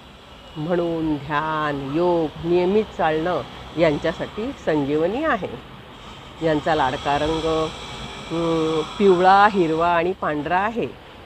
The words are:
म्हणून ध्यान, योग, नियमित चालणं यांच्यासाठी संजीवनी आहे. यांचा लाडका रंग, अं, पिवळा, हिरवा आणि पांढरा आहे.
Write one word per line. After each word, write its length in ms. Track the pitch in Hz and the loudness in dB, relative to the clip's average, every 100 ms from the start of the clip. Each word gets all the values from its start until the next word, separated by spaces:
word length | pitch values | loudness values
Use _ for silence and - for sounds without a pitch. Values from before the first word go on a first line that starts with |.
| - - - - - 156 | -18 -20 -20 -20 -14 -6
म्हणून 580 | 156 175 170 165 160 147 | -2 0 0 -2 -2 -2
ध्यान, 760 | 139 147 156 156 151 143 135 151 | -2 -2 -2 -2 -2 -4 -2 0
योग, 520 | 180 170 156 156 165 | 2 2 0 -4 0
नियमित 360 | 180 180 208 208 - | 2 4 2 0 0
चालणं 440 | 165 156 170 160 117 - - 156 | 0 0 0 -2 -4 -12 -8 0
यांच्यासाठी 720 | 170 208 160 170 135 - 240 - - | 2 2 -2 -4 -6 -6 -8 -6 -2
संजीवनी 580 | 156 139 151 170 233 | 0 0 0 0 0
आहे. 240 | 320 233 165 120 - - - - - - - - 160 | -2 -2 -4 -10 -14 -18 -20 -18 -18 -18 -18 -4 0
यांचा 300 | 151 170 151 | 2 2 2
लाडका 420 | 131 139 147 143 | 0 0 0 0
रंग, 480 | 151 160 160 160 156 - - - - - - | 0 0 0 0 -2 -6 -12 -12 -12 -12 -6
अं, 500 | 165 165 165 160 160 | -2 0 0 0 0
पिवळा, 680 | 156 - 202 175 185 196 208 | -2 4 6 8 8 8 6
हिरवा 380 | 196 165 160 170 | 4 2 2 2
आणि 240 | 170 175 | 2 0
पांढरा 460 | 185 165 151 147 180 | -2 -2 -2 0 0
आहे. 280 | 208 226 139 - - - | 0 -2 -6 -8 -20 -20